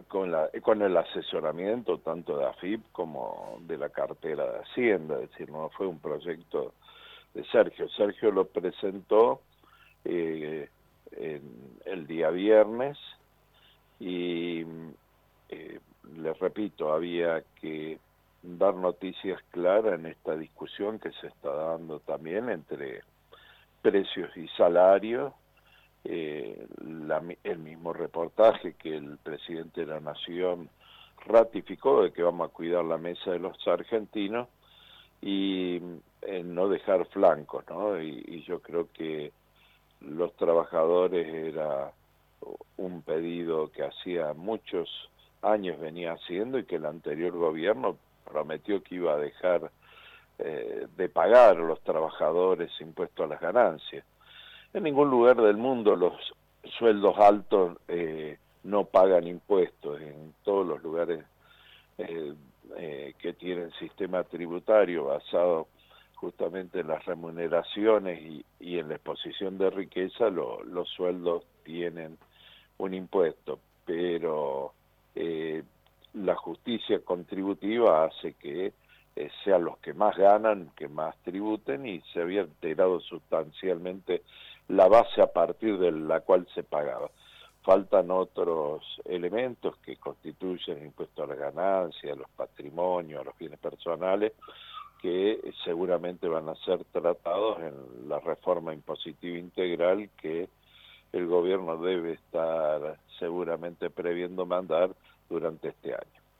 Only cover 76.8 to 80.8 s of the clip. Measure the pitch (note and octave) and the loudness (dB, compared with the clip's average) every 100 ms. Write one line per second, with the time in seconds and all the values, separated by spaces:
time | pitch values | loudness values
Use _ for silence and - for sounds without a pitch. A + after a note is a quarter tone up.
76.8 | - G2 - F2+ E2+ F#2+ G2 F#2+ G2+ A#2+ | 0 -2 0 -6 -6 -4 -4 -2 -2 4
77.8 | A2 D#2+ D#2+ - E2 - C#2+ D#2 G2 - | 6 6 4 -2 -10 -10 -10 -6 -6 -8
78.8 | _ _ _ - D2 - G2+ F2+ D#2+ - | _ _ _ -10 -10 -4 4 4 2 -6
79.8 | - C#2+ G#2 F2+ G2 G#2 A2 G2+ D#2 - | -8 0 2 6 8 8 4 0 -4 -12